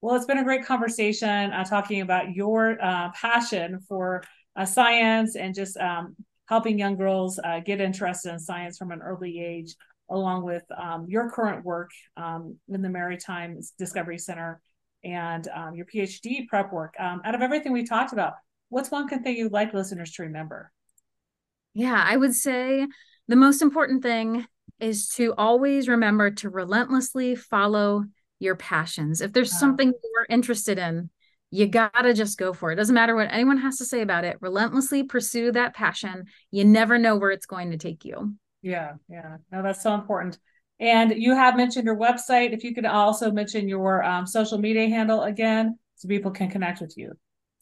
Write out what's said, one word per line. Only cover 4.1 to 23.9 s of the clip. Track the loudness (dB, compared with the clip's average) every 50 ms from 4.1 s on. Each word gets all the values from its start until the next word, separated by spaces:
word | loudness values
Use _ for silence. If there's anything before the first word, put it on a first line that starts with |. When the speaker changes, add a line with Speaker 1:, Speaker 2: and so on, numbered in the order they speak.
| -4 -6 -8 -12 _ _ _ _ _
Speaker 1:
uh, | -6 -4
science | -2 2 4 4 4 6 4 4 4 4 2 2 0 -2
and | -6 -8 -8 -6
just, | -6 -8 -8 -6 -6
um, | -4 -4 -4 -6 -8 -10 -14 _ -20 _ _ _ _
helping | _ 0 2 2 2 0 0
young | 0 -2 -2
girls, | 0 0 0 0 0 0 -2 -4 -6 -6
uh, | -4 -6 -6
get | -4 -4 -4 -2
interested | -2 -2 -2 -2 -4 -4 -4 -6 -8 -10
in | -10 -10
science | -10 -10 -10 -10 -10 -12 -12 -12
from | -12 -12 -12
an | -12 -10
early | -10 -10 -10 -8 -10 -8 -8
age, | -8 -8 -8 -10 -12 -14 -18 _ _ _ _ _ _ _
along | -6 -4 -2 -2 -2 -4 -4
with, | -6 -6 -8 -8 _
um, | -14 -12 -10 -10 -8 -10 -10 -4
your | -2 -2 -2 -2
current | -4 -4 -4 -4 -4 -6 -6
work, | -8 -8 -8 -8 -12 -16 -20 -20 _ _
um, | -12 -10 -10 -10 -10 -12 -14 -18 _ _ -10
in | -8 -6
the | -6 -4
Maritime | -4 -6 -6 -6 -6 -8 -10 -10 -10 -10 -10 -10 -12 -14 -16 -18 _
Discovery | _ -12 -8 -6 -8 -8 -8 -8 -12
Center | -10 -12 -10 -10 -10 -10 -12 -14 _ _ _ _ _ _ _ _ _
and, | -10 -10 -8 -6 -6 -8 -8 -8 -10
um, | -12 -12 -12 -12 -12
your | -14 -14
P | _ -6 -6
H | -6 -6 -6 -12 -8
D | -8 -8 -8 -8
prep | -4 -2 -2 -2 -2 -6
work. | -8 -8 -8 _ -8
Um, | -6 -6 -6 -6 -6
out | -4 -2
of | -2 0
everything | 0 0 -2 -2 -2 -2
we | -2 -2
talked | -2 0 0 0 0 -2
about, | -2 -2 -4 -4 -8 _ _ _ _ _ _
what's | -6 -6 -4 -4
one | -4 -6 -6
good | -4 -6 -6 -4
thing | -4 -4
you'd | -2 -2 -2 0
like | 0 0 0 -2
listeners | -4 -4 -4 -8 -10 -12 -12 -12
to | -12 -12
remember? | -10 -10 -10 -10 -12 -12 -16 -18 -20 _ _ _ _ _ _ _ _ _ _ _ _ _ _ _ _ _ _ _ _ _
Speaker 2:
Yeah, | -2 -2 2 4 4 4
I | 4 4
would | 4 4 4 2
say | 0 -2 -2 -2 -2 0 0 0 0 0 -2 -4 -12 -20 _ _ _ _ 4
the | 6
most | 8 8 8 8 6
important | 4 2 4 4 0 2